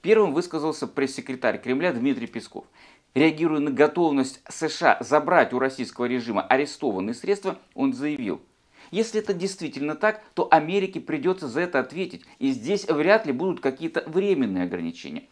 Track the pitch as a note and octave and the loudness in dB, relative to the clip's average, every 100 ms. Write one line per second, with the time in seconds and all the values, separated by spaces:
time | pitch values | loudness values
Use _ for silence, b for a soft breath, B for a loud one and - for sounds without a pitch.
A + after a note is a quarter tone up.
0 | E3+ A3 G3 C#3 E3+ D#3+ D#3 D3+ B2+ - | 6 4 6 2 -2 -4 -4 -4 -6 -2
1 | C3+ C3+ - B2 A#2+ G2+ - C3 F3+ B2 | -2 -4 -10 -2 0 0 -2 0 0 0
2 | C3+ C3 A2+ A#2 - - - b b b | 0 -2 -4 -10 -12 -16 -16 b b b
3 | _ C3 D#3+ D#3 E3 D#3 D3 C3 D#3 F3 | _ 2 2 4 0 2 0 4 4 6
4 | E3 C#3 C3+ - - - D#3 - D#3+ - | 2 2 0 -6 -16 -6 -6 2 2 2
5 | A#2+ D3+ C#3+ F3 B2 B2 C3 C3+ A#2 - | 2 2 4 4 4 2 -2 -2 -10 -4
6 | B2 B2+ A#2 G#2 - C3 D3 - C3+ F#2+ | -2 -2 -2 -4 2 2 2 -4 -2 -2
7 | G2+ A#2+ F#3 G3 G3 F3+ _ - C3+ A#2+ | -4 -4 -2 -2 -2 -8 _ -2 -2 0
8 | D3 D3 A2 - _ _ B B B F#3 | -4 -4 -4 -6 _ _ B B B -2
9 | A3 G#3+ G#3+ F3 F#3+ - D#3 C3 D3 D3+ | -2 -2 -2 -4 -4 -6 -10 -6 -6 0
10 | G#3+ - B - - D#3+ D#3 G3 F#3+ - | -2 -2 B -4 4 4 6 -2 -2 -6
11 | - D3+ C#3+ F#3 D3 C3+ F3 C#3 B2 D#3 | -6 -2 -2 -2 -4 -4 0 -2 -2 -6
12 | F#3 - B B C3+ B2+ B2 G3 G3+ D3 | -8 -10 B B -4 -2 -2 -2 0 0
13 | D#3+ A3 D#3+ B2+ F#3 E3+ C3+ C3 D#3+ D#3+ | 4 4 4 -2 -2 -2 -4 -4 -4 -4
14 | D#3+ E3 G3+ E3+ A2+ F#2 F2+ F2 E2 E2 | -2 -2 2 2 0 0 -4 -4 -6 -8
15 | C#2 D2+ - | -12 -14 -14